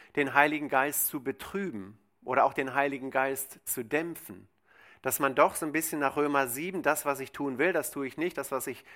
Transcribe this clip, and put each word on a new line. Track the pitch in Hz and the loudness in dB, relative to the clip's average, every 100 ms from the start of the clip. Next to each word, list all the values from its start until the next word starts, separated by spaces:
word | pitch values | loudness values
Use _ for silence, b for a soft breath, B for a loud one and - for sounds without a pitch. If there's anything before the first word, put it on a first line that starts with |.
| B - | B -2
den | 139 | 2
Heiligen | 139 147 151 147 | 4 4 2 0
Geist | 135 143 - - | 0 2 0 -2
zu | 147 | -2
betrüben | 127 131 - 196 190 107 95 113 _ _ 123 | -4 -6 -6 -6 -4 -6 -10 -16 _ _ 0
oder | 127 | 4
auch | 131 | 4
den | - 135 131 | 2 -2 0
Heiligen | 143 135 131 | 0 -2 -2
Geist | 135 135 135 - - | 0 0 -2 -8 -10
zu | - - | -6 -6
dämpfen. | 113 151 170 160 - 92 98 _ b b b b | -2 -2 -2 -8 -14 -18 -20 _ b b b b
Dass | 131 123 | -4 2
man | 139 | 4
doch | 127 175 - | 6 4 4
so | 156 | -2
ein | |
bisschen | 156 160 156 | -2 -2 0
nach | 139 147 | 0 2
Römer | 147 143 127 | 2 2 0
sieben, | 123 180 185 | -2 -4 0
das, | 143 151 147 | 2 2 0
was | 131 | -2
ich | 135 | -6
tun | - 143 123 | -6 -4 2
will, | 170 | 2
das | 170 - | 2 -2
tue | 147 135 | -4 -6
ich | 151 | -4
nicht, | 175 147 | -4 -4
das, | 135 | -4
was | 131 139 | -4 -4
ich | 120 B | -8 B